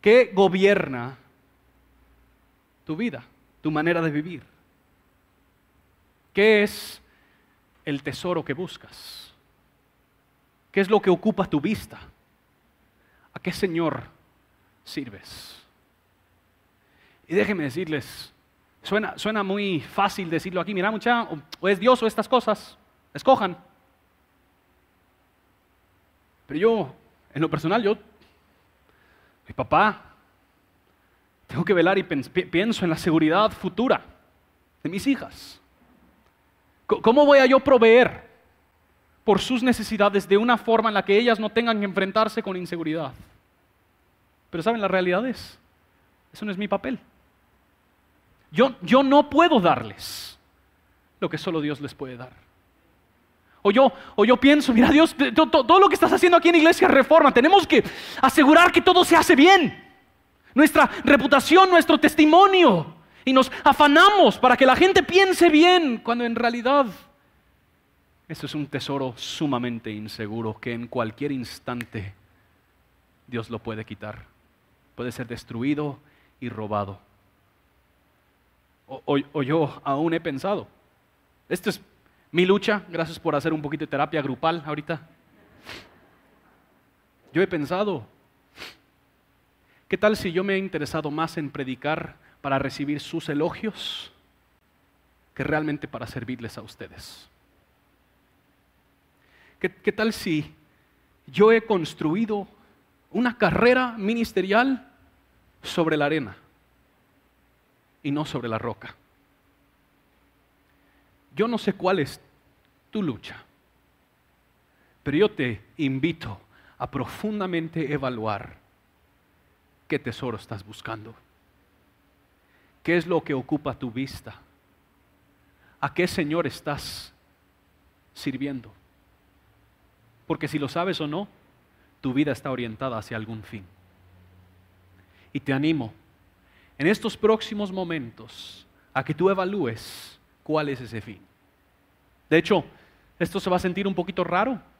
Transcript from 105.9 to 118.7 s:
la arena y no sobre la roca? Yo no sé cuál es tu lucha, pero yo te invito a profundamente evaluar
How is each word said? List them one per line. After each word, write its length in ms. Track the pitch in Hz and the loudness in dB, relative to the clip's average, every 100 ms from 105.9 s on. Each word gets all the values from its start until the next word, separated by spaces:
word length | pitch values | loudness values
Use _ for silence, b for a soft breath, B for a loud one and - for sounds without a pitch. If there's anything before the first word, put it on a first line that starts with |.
| 156 | 0
la 80 | 143 | -2
arena 300 | 156 113 92 _ _ _ _ _ _ _ _ _ _ _ _ _ _ _ _ | -2 -6 -14 _ _ _ _ _ _ _ _ _ _ _ _ _ _ _ _
y 80 | 147 | -6
no 160 | 147 151 | -6 -6
sobre 220 | 135 117 | -8 -6
la 100 | 110 | -6
roca? 360 | 117 107 - - _ _ _ _ _ _ _ _ _ _ _ _ _ _ _ _ _ _ _ _ _ _ _ | -8 -12 -16 -20 _ _ _ _ _ _ _ _ _ _ _ _ _ _ _ _ _ _ _ _ _ _ _
Yo 140 | 135 220 | -4 -4
no 100 | 226 | -2
sé 160 | - | -4
cuál 240 | 190 180 185 | -4 -2 -2
es 220 | 139 - _ _ _ _ _ _ _ | -2 -8 _ _ _ _ _ _ _
tu 120 | 220 | -6
lucha, 420 | 180 113 - - _ _ _ _ _ _ _ _ _ _ _ _ _ _ _ _ | -6 -8 -14 -20 _ _ _ _ _ _ _ _ _ _ _ _ _ _ _ _
pero 160 | - 143 | -6 0
yo 120 | 208 | 0
te 300 | 208 127 107 _ - | -2 -6 -6 _ -6
invito 640 | 143 135 160 - 117 95 _ b b b | -4 -2 -4 -6 -12 -16 _ b b b
a 120 | 127 | -10
profundamente 1040 | 139 120 - 214 208 185 170 160 165 139 | -8 -10 -8 -8 -6 -6 -6 -6 -8 -6
evaluar 640 | 147 135 123 110 101 - - _ | -6 -6 -6 -6 -6 -10 -20 _